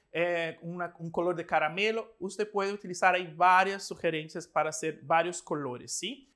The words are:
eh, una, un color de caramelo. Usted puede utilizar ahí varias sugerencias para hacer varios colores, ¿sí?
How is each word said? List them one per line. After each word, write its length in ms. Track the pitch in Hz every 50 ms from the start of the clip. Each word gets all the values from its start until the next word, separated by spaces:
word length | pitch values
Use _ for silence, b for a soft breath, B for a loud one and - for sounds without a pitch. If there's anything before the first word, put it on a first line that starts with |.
| B B
eh, 460 | - 160 170 175 175 170 165 160 160 -
una, 320 | - 165 175 180 175 170 - -
un 100 | 165 165
color 260 | 165 180 170 180 175
de 100 | 165 160
caramelo. 720 | - 175 156 156 156 165 190 208 220 220 226 220 - - -
Usted 300 | 180 196 - - 208 208
puede 220 | 202 202 196 196
utilizar 440 | 202 202 - 180 180 - 202 185 180
ahí 180 | 180 185 165 151
varias 480 | 160 175 185 180 185 190 196 196 190 -
sugerencias 640 | - 185 - - 170 160 156 156 160 - 175 151 -
para 220 | - 160 151 156
hacer 300 | 151 - 156 156 151 -
varios 400 | 131 139 165 165 170 180 170 -
colores, 560 | - - 160 147 143 127 123 120 - 120 - -
¿sí? 340 | 175 190 277 - - _ _